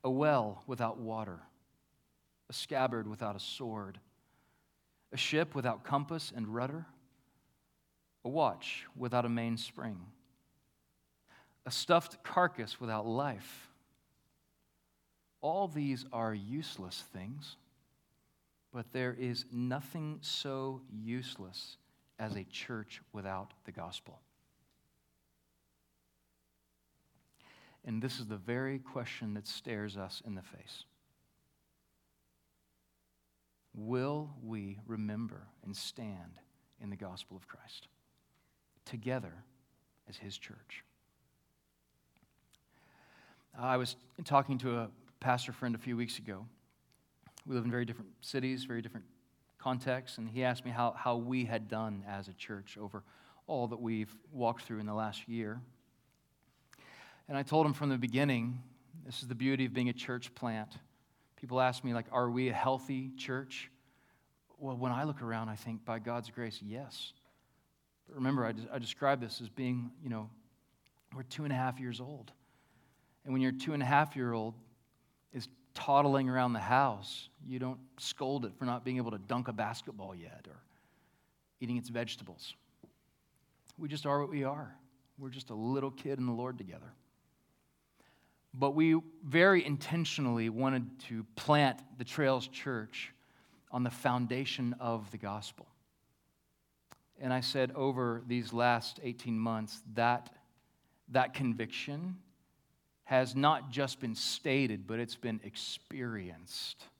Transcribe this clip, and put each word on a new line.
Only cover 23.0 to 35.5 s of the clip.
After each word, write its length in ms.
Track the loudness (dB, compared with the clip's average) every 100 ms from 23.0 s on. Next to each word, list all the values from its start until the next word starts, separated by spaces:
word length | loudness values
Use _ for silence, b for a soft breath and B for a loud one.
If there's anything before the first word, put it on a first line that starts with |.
| -12
without 400 | -8 -6 -6 -6 -14
the 80 | -16
gospel." 500 | 4 4 4 -10 -20 _ _ _ _ _ _ _ _ _ _ _ _ _ _ _ _ _ _ _ _ _ _ _ _ _ _ _ _ _ _ _ _ B B B B
And 180 | -4 -2
this 160 | -2 -4
is 80 | -6
the 100 | -6
very 420 | -2 -2 0 -4
question 560 | -6 -6 -6 -6 -4
that 120 | -4 -6
stares 500 | -10 -6 -4 -4 -6
us 240 | -8 -10 -8
in 80 |
the 80 | -10
face. 420 | -10 -18 -18 -18 -18 _ _ _ _ _ _ _ _ _ _ _ _ _ _ _ _ _ _ _ _ _ _ _ _ _ _ _ _
Will 600 | -10 -2 0 0 -2 -4 -10
we 380 | -6 -6 -6 -10 -8
remember 600 | -4 -2 -2 -6 -8 -16